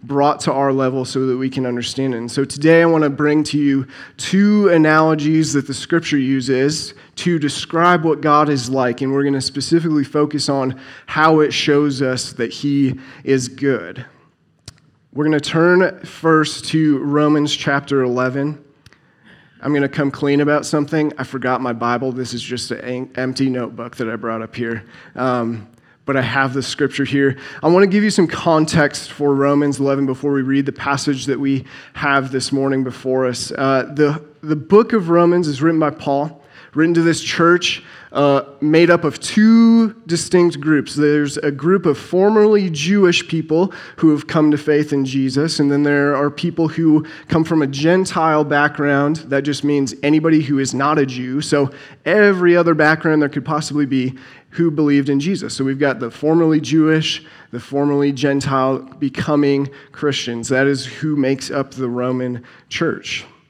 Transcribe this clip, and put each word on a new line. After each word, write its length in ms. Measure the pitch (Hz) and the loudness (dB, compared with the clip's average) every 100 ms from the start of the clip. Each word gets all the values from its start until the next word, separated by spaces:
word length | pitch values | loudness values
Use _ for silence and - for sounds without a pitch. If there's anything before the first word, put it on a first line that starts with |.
brought 360 | 120 139 143 - | -2 0 2 0
to 100 | - | -2
our 200 | 135 139 | 0 0
level 320 | 135 131 131 | 0 0 -2
so 220 | 127 135 131 | -4 -2 -2
that 100 | 127 | -2
we 140 | 131 | -4
can 160 | 131 127 | -4 -4
understand 480 | 120 117 - 135 | -4 -6 -4 -4
it. 40 | 120 | -4
And 120 | 117 | -6
so 140 | 143 | -4
today 360 | 139 143 156 165 | -4 0 4 6
I 60 | 165 | 4
wanna 240 | 160 151 | 2 0
bring 320 | 139 147 151 | 0 0 0
to 140 | 151 147 | 0 0
you 280 | 143 135 131 - - - | 0 0 -4 -14 -20 -12
two 520 | - 190 202 208 196 | -2 2 4 4 4
analogies 840 | 170 156 156 160 156 147 160 151 | 4 4 4 4 2 2 2 2
that 140 | 139 135 | -2 -4
the 80 | |
scripture 420 | 135 - 170 165 147 | -10 -2 -2 0 -2
uses 760 | 131 135 123 127 139 156 - - - - | 0 -2 0 0 0 -2 -10 -16 -20 -6
to 220 | 175 165 | -2 0
describe 640 | 139 - - 165 175 175 | -2 -6 -6 2 4 4
what 180 | 160 147 | 2 0
God 260 | 156 147 151 | 2 2 2
is 220 | 139 120 | 0 -2
like, 320 | 135 123 120 | -2 -2 -2
and 100 | 135 | -2
we're 120 | 139 | -2
gonna 160 | 139 139 | 0 -2
specifically 600 | 127 139 135 165 165 151 | -4 -8 0 0 2 -2
focus 440 | 135 147 147 147 127 | 0 0 0 -2 -2
on 280 | 139 131 127 - - - | -2 -2 -6 -16 -20 -8
how 340 | - 156 156 | 2 4 4
it 120 | 147 | 2
shows 480 | - - 143 147 131 | 0 0 2 0 -2
us 320 | 135 127 - | -2 -4 -8
that 160 | - 117 | -6 -8
he 480 | - 143 143 135 127 - - | -4 -2 0 0 -2 -12 -12
is 240 | - 135 120 | -2 0 -2
good. 580 | 127 139 123 85 127 127 _ _ _ _ _ - _ _ _ _ | -4 -2 -2 -6 -16 -18 _ _ _ _ _ -20 _ _ _ _
We're 120 | 131 | -4
gonna 160 | 151 151 | 0 0
turn 580 | 143 165 170 180 185 - | 0 2 4 4 2 -2
first 640 | - - 165 160 151 - - | -18 -4 2 2 2 -6 -4
to 320 | 160 156 135 | 0 2 0
Romans 540 | 143 147 147 151 147 | 0 0 2 2 0
chapter 480 | - - 139 143 139 | -4 -2 -2 0 0
eleven. 560 | 127 123 127 135 143 147 _ _ _ _ _ _ _ - _ _ | 0 0 -2 -2 -6 -8 _ _ _ _ _ _ _ -20 _ _
I'm 140 | 135 | -2
gonna 140 | 147 139 | 0 0
come 220 | 151 139 | -2 -4
clean 300 | - 143 143 | -2 0 2
about 240 | 147 147 | 2 0
something. 480 | - 156 139 160 151 - | 0 -2 -2 -2 -2 -4
I 60 | |
forgot 360 | 127 131 127 127 | -10 -6 -4 -2
my 140 | 127 | -4
Bible. 380 | 113 120 120 131 | -4 -2 -2 -4
This 200 | 123 120 | -6 -8
is 100 | 120 | -10
just 280 | - 123 - | -8 -10 -8
an 80 | 120 | -10
em-, 320 | 123 123 127 - | -8 -10 -8 -6
empty 340 | 127 131 135 | -6 -2 -2
notebook 460 | 127 113 117 120 - | -2 -6 -10 -16 -8
that 120 | 113 | -8
I 80 | 110 | -6
brought 240 | 113 113 | -6 -8
up 140 | 110 | -10
here. 300 | - 117 113 - - - | -8 -6 -6 -12 -20 -20
Um, 520 | - 127 123 117 113 101 _ _ _ - | -6 -2 -2 -4 -8 -14 _ _ _ -4
but 100 | 135 | -2
I 60 | |
have 320 | 123 135 135 | 0 0 0
the 80 | 135 | -2
scripture 420 | 123 - 139 - | -6 -4 -4 -2
here. 320 | 135 139 139 135 - - | -2 2 0 -2 -12 -4
I 60 | 156 | 2
wanna 180 | 175 196 | 4 4
give 160 | 202 | 4
you 80 | 214 | 2
some 160 | 202 165 | 2 0
context 840 | - 175 156 156 170 147 - - | 0 2 2 2 2 0 -2 -16
for 220 | - 143 | -4 0
Romans 440 | 139 139 143 147 135 | 2 2 2 0 0
eleven 280 | 139 139 135 | -2 0 -2
before 260 | 131 147 | -2 -2
we 80 | 139 | -2
read 240 | 131 139 | 0 0
the 80 | 139 | -2
passage 540 | - 143 139 - 131 127 | -6 -4 -2 -2 -4 -4
that 120 | 135 | -2
we 280 | 139 135 131 - - | -2 -4 -6 -20 -20
have 400 | - 151 139 131 | -6 0 0 0
this 180 | 131 - | -6 -4
morning 320 | 139 135 135 | -2 0 -2
before 440 | 127 113 131 131 127 | -4 -6 -4 -2 -2
us. 260 | 120 - | -4 -8
Uh, 400 | - 135 135 - | -4 0 0 -2
the, 280 | 147 147 151 - _ | 0 0 0 -10 _
the 140 | 151 151 | -6 -6
book 380 | - 202 226 | 4 4 4
of 160 | 226 170 | -2 2
Romans 360 | 170 175 175 160 | 2 4 2 0
is 140 | 131 | 0
written 180 | 160 160 | 0 2
by 120 | 151 | -2
Paul, 520 | 151 - 139 151 160 _ - - | -2 -4 -2 -4 -10 _ -20 -10
written 200 | 143 165 | -2 2
to 80 | 170 | 2
this 180 | 165 160 | 2 0
church, 600 | - - 170 175 - - - - - | -4 2 4 4 0 -6 -12 -20 -8
uh, 300 | - 143 139 - - | 0 2 2 -2 -4
made 300 | 151 156 170 | 2 4 4
up 140 | 170 | 2
of 160 | 156 - | 0 -6
two 720 | - - 220 226 226 226 220 - - | -2 4 6 6 6 6 2 -2 -6
distinct 540 | 165 - 185 175 143 | -6 2 2 2 0
groups. 360 | 147 151 - 143 | 0 0 0 0
There's 400 | 147 147 147 - | 2 2 -2 -4
a 160 | 147 | -6
group 340 | 143 151 190 165 | -2 0 2 2
of 100 | 139 | -2
formerly 760 | - 180 202 214 208 208 185 | -2 2 4 4 4 4 2
Jewish 560 | 151 156 202 185 170 - | -4 0 4 4 2 -2
people 440 | 165 156 160 196 - - - | -4 0 0 0 -4 -20 2
who 140 | 160 | 2
have 160 | 147 - | 2 0
come 240 | 165 151 | 2 4
to 80 | 143 | 2
faith 340 | 151 147 151 | 2 0 2
in 120 | 143 | -2
Jesus, 560 | 131 135 131 127 156 - | -2 -2 -2 0 -2 0
and 100 | 143 | 0
then 140 | 143 | 2
there 320 | 147 143 143 139 | 2 2 2 0
are 140 | 147 | -2
people 360 | 147 175 160 160 | -2 -6 -2 -2
who 400 | 160 165 151 156 - - | 0 2 2 0 -16 -2
come 160 | 165 | -2
from 180 | 160 165 | 0 0
a 60 | 139 | -2
Gentile 760 | 135 156 185 185 180 160 151 | 0 2 2 0 0 0 0
background. 720 | 151 147 147 151 143 139 143 156 123 | 2 2 0 0 0 2 0 -2 -2
That 140 | 139 | -2
just 200 | 139 139 | -2 -4
means 320 | 147 143 135 - | -2 0 -2 -2
anybody 400 | 143 156 160 156 | 2 2 4 2
who 160 | 139 139 | 2 -2
is 160 | 135 | -2
not 240 | 127 143 151 | -2 0 2
a 80 | 135 | 0
Jew. 340 | 127 127 135 | -4 -6 -6
So 300 | 156 147 135 - - - | 0 0 0 -4 -20 -10
every 520 | 151 196 208 190 175 175 | 0 4 4 4 4 4
other 180 | 170 | 4
background 480 | 160 156 160 165 156 | 4 4 2 2 2
there 60 | 143 | 0
could 160 | 147 | -2
possibly 420 | 117 151 156 147 139 | -4 -6 -4 -2 -2
be 280 | 135 127 131 - - _ | -2 -2 -6 -20 -20 _
who 160 | - 170 | -2 -2
believed 400 | 151 147 143 139 | 2 2 2 2
in 120 | 139 | -2
Jesus. 340 | 156 196 110 | -2 -4 -6
So 100 | - | -6
we've 140 | 135 135 | -4 0
got 220 | 143 117 | -2 -2
the 100 | 120 | -8
formerly 500 | - 147 160 165 156 | -4 0 2 4 2
Jewish, 640 | 123 160 156 160 156 - - - - | 2 2 4 2 0 -6 -12 -20 -14
the 80 | 120 | -14
formerly 500 | - 139 143 143 143 | -6 -4 0 0 0
Gentile 680 | 139 143 139 135 135 131 131 - - | 0 0 0 0 0 0 -2 -6 -8
becoming 720 | 139 - - 147 143 139 139 - - | -6 -4 -2 0 2 0 -2 -10 -20
Christians. 560 | - 147 135 - 117 113 | -6 -4 -4 -6 -8 -2
That 180 | 131 139 | 0 0
is 180 | 135 | 0
who 300 | 127 - 156 | -6 -8 -4
makes 380 | 147 131 135 - | -2 -2 -2 -4
up 180 | 143 165 | -6 -6
the 180 | 131 127 | -8 -6
Roman 540 | 123 123 127 127 120 - - _ | -4 -4 -4 -4 -8 -12 -20 _
church. 560 | - 165 98 - - - _ | -6 -4 -4 -8 -12 -12 _